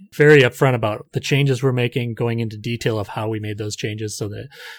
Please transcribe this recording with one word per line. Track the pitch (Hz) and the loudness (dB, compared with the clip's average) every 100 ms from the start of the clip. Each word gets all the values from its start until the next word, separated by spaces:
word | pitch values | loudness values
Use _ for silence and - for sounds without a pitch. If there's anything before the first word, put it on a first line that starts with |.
| - - | -8 4
very | 147 151 | 8 8
upfront | 123 - 139 123 | 6 4 0 2
about | 110 107 - | -2 -4 -8
the | 123 | -8
changes | - 139 139 123 | 0 2 2 2
we're | 135 | 0
making, | 123 120 135 120 | 0 0 -2 -4
going | 110 120 117 | -2 -2 -2
into | 113 107 | -4 -6
detail | 107 117 127 110 | -8 -4 -2 -2
of | 98 | -4
how | - 110 | -6 -6
we | 110 | -4
made | 107 104 | -6 -8
those | 107 - | -8 -8
changes, | 113 107 107 - | -8 -6 -8 -8
so | 107 | -8
that | 104 117 - - | -10 -14 -18 -20